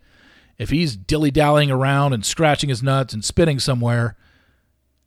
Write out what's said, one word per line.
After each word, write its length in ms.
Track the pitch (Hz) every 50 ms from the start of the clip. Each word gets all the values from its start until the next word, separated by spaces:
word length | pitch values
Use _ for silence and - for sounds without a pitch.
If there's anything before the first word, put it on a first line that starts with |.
| _ _ _ _ _ _ _ _ _ _ _ -
If 120 | 107 -
he's 280 | 135 160 175 147 110 95
dilly-dallying 760 | 95 - 151 151 156 143 131 151 147 147 151 147 147 143
around 400 | 135 127 131 135 139 139 143 143
and 140 | 131 110 95
scratching 420 | - - - 165 151 143 - - 139
his 160 | 131 110 131
nuts 300 | 139 135 135 135 - -
and 100 | 107 101
spinning 340 | - - - 170 160 143 127
somewhere, 600 | - 147 131 120 120 120 120 117 117 117 - - _ _ _ _ _ _ _ _ _ _ _ _ _ _ _ _ _